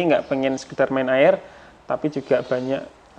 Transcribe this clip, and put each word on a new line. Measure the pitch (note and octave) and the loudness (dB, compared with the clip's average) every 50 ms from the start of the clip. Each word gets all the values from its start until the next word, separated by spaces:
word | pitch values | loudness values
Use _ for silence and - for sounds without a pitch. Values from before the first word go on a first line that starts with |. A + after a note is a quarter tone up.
| F3 | 2
nggak | E3 C#3+ - - | 2 2 2 0
pengen | - C#3 C3+ C3 C3+ C3+ | -2 -4 -2 0 -2 -2
sekedar | B2+ - - C3+ - C3+ B2+ | -4 -8 -12 -2 -2 0 0
main | C3+ C3+ C3 C3 | 0 -2 0 0
air, | C3 C3 D3 F3+ G3 F#3+ - - - - - - - - - | 2 4 6 4 4 2 -2 -14 -20 -20 -20 -20 -20 -20 -8
tapi | - B2+ - - D#3 | -8 -6 -4 -4 -4
juga | - C#3 C3 - C3+ A#2+ | -4 -4 -2 0 0 0
banyak | A#2+ - C3 B2+ B2+ C3 C3+ - - - - - - - - | 0 -2 -4 -4 -2 -4 -4 -6 -6 -12 -20 -20 -20 -20 -20